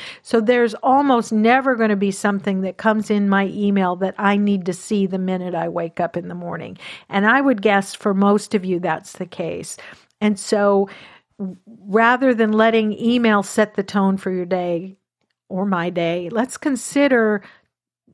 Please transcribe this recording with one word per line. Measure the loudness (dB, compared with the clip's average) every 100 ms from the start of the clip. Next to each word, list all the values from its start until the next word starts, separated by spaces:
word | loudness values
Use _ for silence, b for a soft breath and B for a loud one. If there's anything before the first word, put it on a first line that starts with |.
| B B
So | -2 0
there's | 2 2 2
almost | 0 2 2 4 2 2
never | 2 4 4 2
gonna | 2 2 2
be | 0
something | -2 -2 -2 -2 -4
that | -4 -2
comes | 0 0 0
in | 0 2
my | 2 0
email | -2 0 2 0 -2
that | -4 -2
I | 0 2
need | 2 0 -2
to |
see | -6 -2 -2 0
the | -2
minute | -2 -4 -4
I | -4 -4
wake | -4 -6 -4
up | -4 -4
in | -10
the |
morning. | -10 -10 -10 -12 -16 B B B
And | -2 2
I | 2
would | 2 2
guess | 2 2 0
for | -6 -2
most | 2 4 2 0
of | -4
you, | -2 -4
that's | -2 -6 -8
the | -14 -12
case. | -8 -8 -8 -12 -16 B B B -4
And | -2 -2
so | 0 2 4 4 0 B B B B -12 -12 -12 _
rather | -20 -2 2 4 4 2
than | 2 2
letting | 4 4 4 0 0
email | 0 2 2 2
set | 0 0 0
the | 0
tone | -2 0 2 0
for | -2
your | -4 -2
day | -4 -2 -4 -6 -18 _ _ _ _ -10
or | -4 -2
my | 0 -2
day, | -2 -2 -2 -4
let's | -4 -4 -4
consider | -4 -4 -4 0 2 4 2 0 B B B _ _ _ _